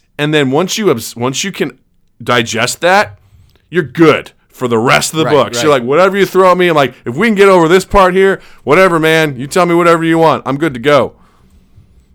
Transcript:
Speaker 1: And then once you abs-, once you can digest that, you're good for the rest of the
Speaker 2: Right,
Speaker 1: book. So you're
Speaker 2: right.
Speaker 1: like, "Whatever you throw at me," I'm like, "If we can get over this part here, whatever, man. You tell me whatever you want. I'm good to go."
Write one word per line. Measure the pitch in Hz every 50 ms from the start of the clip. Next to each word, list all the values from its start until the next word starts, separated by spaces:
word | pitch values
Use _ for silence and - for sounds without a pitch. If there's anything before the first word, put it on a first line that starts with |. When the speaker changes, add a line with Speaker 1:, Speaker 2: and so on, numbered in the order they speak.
| _ _ _
Speaker 1:
And | - 147 151 156
then | 151 143 127
once | 135 156 190 180 -
you | 226 208 180
abs-, | 135 113 - - -
once | 117 120 131 135 - -
you | 196
can | 185 - 175 143 - _ _ _ _ _ _ _ _ -
digest | 117 120 123 120 117 113 113 110 113 - - -
that, | 165 175 190 208 208 - - _ _ _ _ _ _ _ _ _ _ -
you're | 156 180 156
good | - - 170 165 151 117 82 - - _ _ _ _
for | _ - 127
the | 117 117
rest | 110 113 135 147 147 - - 160
of | 156
the | 156
Speaker 2:
Right, | 131
Speaker 1:
book. | 151 139 113 104 120
So | 120 -
you're | 151
Speaker 2:
right. | 143 127
Speaker 1:
like, | 117
"Whatever | 123 143 165 185 196 190
you | 202 185
throw | 185 - 185 190 185
at | 180
me," | 185 180
I'm | 175 160
like, | 147 139 123 - _ -
"If | 120 120
we | 156 226
can | 233 214
get | 185 196
over | 196 190 180 165 156
this | 185 190 -
part | - - 202 185 180 180
here, | 190 190 196 185 - - - - - -
whatever, | 120 147 185 190 185 170 160
man. | 156 160 160 160 156 147 135
You | 117 139
tell | 135 - 185 175
me | 170 170
whatever | 170 170 170 170 160 165
you | 165 165
want. | 165 160 156 135 107 -
I'm | 120 135
good | 143 165 156 127
to | 117
go." | 113 143 147 131 104 85 - _ _ _ _ _ _ _ _ _ _ _ _ - - _ _ _ _ _